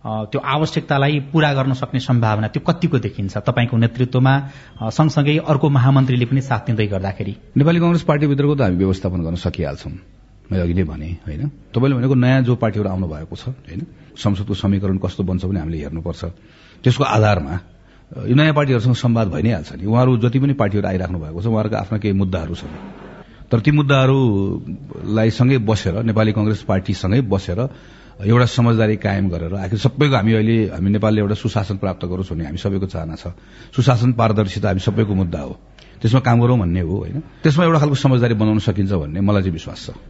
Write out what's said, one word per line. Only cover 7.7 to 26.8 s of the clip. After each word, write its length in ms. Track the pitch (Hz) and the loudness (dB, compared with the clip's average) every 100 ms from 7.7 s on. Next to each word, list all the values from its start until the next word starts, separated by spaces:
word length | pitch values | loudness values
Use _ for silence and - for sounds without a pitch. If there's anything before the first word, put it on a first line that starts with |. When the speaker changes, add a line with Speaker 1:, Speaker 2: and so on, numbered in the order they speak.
| 170 | 4
Speaker 2:
कङ्ग्रेस 220 | 170 170 | 2 2
पार्टीभित्रको 520 | - 147 147 143 143 | 2 2 2 2 2
त 60 | 143 | 2
हामी 160 | 107 90 | 2 2
व्यवस्थापन 460 | 95 92 95 90 | 2 0 -2 -4
गर्न 120 | 82 | -4
सकिहाल्छौँ। 580 | 85 92 - 76 69 - - - - - - - | -4 -4 -4 -6 -6 -12 -14 -18 -20 -20 -20 -6
मैले 100 | 92 | -2
अघि 120 | 85 | 0
नै 100 | 87 | 0
भने, 220 | 80 82 76 | -2 -4 -10
होइन? 420 | 85 - 76 143 | -10 -10 -6 -8
तपाईँले 480 | - - 117 135 127 | -8 -6 0 0 2
भनेको 180 | 127 | 2
नयाँ 280 | 131 123 131 | 2 4 2
जो 140 | 123 120 | 2 0
पार्टीहरू 320 | 113 101 101 | 0 -2 -4
आउनु 180 | 95 90 | -2 -4
भएको 300 | 78 80 85 | -6 -12 -12
छ, 120 | - | -12
होइन? 380 | 131 - 85 170 - - - | -12 -12 -12 -12 -16 -20 -4
संसदको 380 | 107 95 98 | -2 -2 -4
समीकरण 420 | 98 98 98 95 95 | -2 0 0 0 -2
कस्तो 260 | 92 - | -4 -4
बन्छ 220 | 92 90 | -4 -2
भने 140 | 92 98 | -2 -4
हामीले 200 | 80 80 | -4 -6
हेर्नुपर्छ। 460 | 73 82 85 80 85 - - - - - | -8 -8 -8 -8 -10 -12 -20 -20 -20 -2
त्यसको 200 | 127 123 | 0 2
आधारमा, 460 | 131 107 107 98 71 | 2 4 4 2 -2
अ, 760 | 87 - - - - - - 95 | -8 -10 -20 -20 -20 -18 -10 0
यो 80 | |
नयाँ 200 | 131 156 | 2 4
पार्टीहरूसँग 400 | 147 143 123 120 | 2 2 2 2
संवाद 340 | 123 123 117 104 | 2 2 2 0
भइ 140 | 80 | 0
नै 100 | 110 | 0
हाल्छ 200 | 92 76 | -2 -6
नि। 140 | - 98 | -8 0
उहाँहरू 300 | 117 127 120 | 2 4 4
जति 220 | 120 131 | 2 2
पनि 140 | 139 | 0
पार्टीहरू 360 | 139 101 104 95 | 2 0 0 -2
आइराख्नु 300 | 92 87 87 | -2 -4 -6
भएको 240 | 78 82 | -6 -6
छ, 40 | 113 | -2
उहाँहरूका 320 | 110 107 104 | 0 0 -4
आफ्ना 200 | 95 107 | -4 -2
केही 160 | 104 | 0
मुद्दाहरू 400 | 98 98 90 80 | 0 0 -2 -6
छन्। 140 | 87 - - - - - - - - - | -8 -10 -14 -16 -18 -20 -20 -20 -20 -2
तर 100 | 117 | 0
ती 100 | 123 | 4
मुद्दाहरूलाई 1600 | 147 139 139 131 135 123 98 98 85 82 - - - - 107 113 | 2 4 4 4 4 4 2 0 -4 -8 -12 -12 -12 -2 2 2
सँगै 280 | - 123 135 | 4 2 4
बसेर, 440 | 104 107 - 92 | 2 0 0 -2
नेपाली 300 | 113 107 110 | 0 2 2
कङ्ग्रेस 300 | 104 107 101 | 2 0 -2
पार्टीसँगै 580 | - 101 | -2 -2